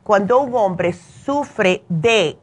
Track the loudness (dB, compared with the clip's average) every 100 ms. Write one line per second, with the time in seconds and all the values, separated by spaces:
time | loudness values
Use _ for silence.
0 | 0 0 2 0 0 0 -2 0 -4 -4
1 | -12 -14 -6 -4 -4 -2 0 0 -4 -2
2 | 0 2 0 -4